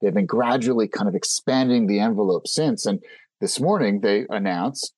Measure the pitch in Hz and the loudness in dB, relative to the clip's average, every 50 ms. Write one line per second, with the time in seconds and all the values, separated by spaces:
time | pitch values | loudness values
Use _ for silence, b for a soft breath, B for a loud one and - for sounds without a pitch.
0 | - 101 85 104 95 85 - 113 123 117 127 135 113 127 127 113 110 101 - - | -2 0 2 0 0 0 0 0 0 2 0 0 2 0 2 2 0 0 -2 -2
1 | 104 101 90 - - - - - - - 131 131 131 127 123 120 113 98 104 101 | -2 -2 -2 -2 -4 -4 -4 -4 -2 0 0 2 2 2 2 2 2 2 2 2
2 | 107 113 110 101 104 95 90 82 - - - 151 160 151 113 - - 104 98 95 | 2 2 0 0 0 0 0 -2 -2 -4 -2 -2 0 0 0 -2 -2 -2 -2 -4
3 | B B B B B B _ - 101 95 - - 131 175 208 190 131 104 101 101 | B B B B B B _ -6 -6 -4 -2 -2 0 0 2 2 2 0 0 0
4 | 98 104 101 107 127 - - 104 98 98 90 87 92 131 139 - - - _ | 2 2 2 2 0 -2 -4 -4 -2 -2 -2 -2 -2 -4 -4 -6 -10 -12 _